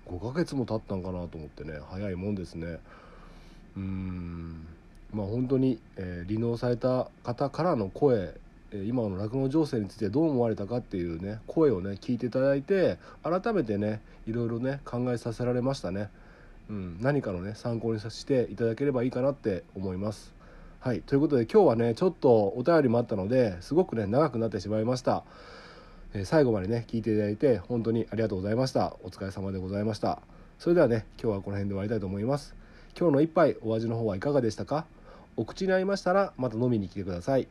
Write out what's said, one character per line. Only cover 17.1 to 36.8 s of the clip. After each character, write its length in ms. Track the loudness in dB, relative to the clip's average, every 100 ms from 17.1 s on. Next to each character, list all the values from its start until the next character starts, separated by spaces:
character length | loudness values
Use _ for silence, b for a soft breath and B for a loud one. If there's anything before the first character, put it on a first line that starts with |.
| 0
か 100 | 0
の 100 | -4
ね、 100 | -6
参 240 | -8 -6 -4
考 160 | -2
に 60 | -4
さ 100 | -6
せ 160 | -8 0
て 220 | 0 0
い 60 | 0
た 80 |
だ 100 | -2
け 100 | 0
れ 80 | 0
ば 120 | 0
い 40 | 0
い 20 |
か 100 | 0
な 100 | 0
っ 40 |
て 280 | 0 -2 -4 -6 -8
思 180 | -6
い 20 | -4
ま 160 | -6
す。 220 | -6 -14 -20 B B B B
は 140 | -4
い、 60 | -4
と 140 | 0
い 40 | 2
う 20 |
こ 80 | 4
と 80 | 4
で 100 | 6
今 180 | 8
日 20 | 8
は 100 | 6
ね、 180 | 2
ち 80 | 2
ょ 60 | 0
っ 60 | 4
と 340 | 6 8 6 2
お 60 |
便 180 | 4 6
り 60 | 6
も 100 | 4
あ 40 |
っ 40 | 2
た 100 | -2
の 120 | 2
で、 320 | 2 2 0
す 140 | -2
ご 100 | 0
く 120 | 2 0
ね、 100 | 0
長 240 | 2 2
く 80 | 0
な 100 | -2
っ 20 |
て 100 | -2
し 80 | -2
ま 100 | 0
い 40 |
ま 120 | 0 0
し 60 |
た。 220 | 0 0 -2 B B B B B B B B
え 80 | -8
ー、 20 |
最 200 | 2 4
後 80 | 6
ま 80 | 2
で 80 | 0
ね、 160 | -2 -2
聞 100 | -4
い 40 |
て 100 | 0
い 40 | 2
た 60 |
だ 80 | 0
い 60 | 2
て 220 | 4 2
本 260 | 0 -2
当 80 | 0
に 140 | 0 -2
あ 60 | -2
り 60 |
が 60 | -2
と 80 | -2
う 40 |
ご 60 | -2
ざ 60 |
い 40 | 0
ま 100 | 0
し 60 |
た。 220 | 0 -2 -4
お 40 | -14
疲 120 | -10
れ 60 | -8
様 220 | -6 -6
で 60 | -6
ご 100 | -4
ざ 100 | -2
い 40 |
ま 100 | -2
し 60 | -2
た。 200 | -2 -4 -8 B B B
そ 120 | 2
れ 40 |
で 60 | 6
は 80 | 6
ね、 180 | 2 -2 -6
今 100 | -2
日 40 | -2
は 60 |
こ 80 | -4
の 60 | -4
辺 120 | -4
で 60 |
終 40 | -4
わ 40 |
り 40 | -2
た 80 | -4
い 40 |
と 60 | -4
思 120 | -4
い 60 |
ま 140 | -2 -4
す。 160 | -6 -18 B B B 0
今 120 | 4
日 40 |
の 60 | 4
一 80 | 4
杯、 280 | 6 4 4
お 120 | -2
味 140 | -2 -2
の 80 | -2
方 100 | -2
は 100 | -2
い 40 |
か 120 | 0
が 80 | 2
で 100 | 2
し 60 | -2
た 80 |
か？ 220 | -4 -4 -4 -14 B B B -8
お 80 |
口 220 | -6 -4 2
に 60 |
合 80 | 2
い 40 |
ま 120 | 2 0
し 60 |
た 100 | 2
ら、 200 | 2 2 -2
ま 140 | -4
た 60 | 0
飲 140 | 0
み 80 |
に 100 | 0